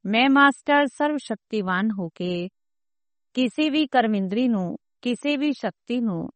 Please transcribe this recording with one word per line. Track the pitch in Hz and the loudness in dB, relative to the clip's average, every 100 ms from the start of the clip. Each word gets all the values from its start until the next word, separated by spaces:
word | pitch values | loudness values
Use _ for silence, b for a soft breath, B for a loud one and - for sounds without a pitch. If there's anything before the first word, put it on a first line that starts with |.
| 190 | 0
ਮੈਂ | 220 269 | 2 4
ਮਾਸਟਰ | 277 277 - - 285 285 | 6 4 2 2 2 2
ਸਰਵ | - 294 302 | 0 -2 -2
ਸ਼ਕਤੀਵਾਨ | - 220 _ 220 185 185 220 | -6 -10 _ -4 -2 -2 -2
ਹੋ | 196 170 | -4 -8
ਕੇ | _ 180 175 180 _ _ _ _ _ _ _ _ | _ -6 -4 -8 _ _ _ _ _ _ _ _
ਕਿਸੇ | - 254 - 311 | -2 -2 0 0
ਵੀ | 294 294 | 0 0
ਕਰਮ | 262 220 208 | 0 2 0
ਇੰਦਰੀ | 190 208 254 | -2 -2 0
ਨੂੰ, | 214 180 - _ _ | 0 -2 -8 _ _
ਕਿਸੇ | 247 247 285 285 | -6 -4 -2 -2
ਵੀ | 294 | -2
ਸ਼ਕਤੀ | 269 208 - - 247 | -2 -6 -8 -8 -4
ਨੂੰ | 233 170 - | -2 -4 -8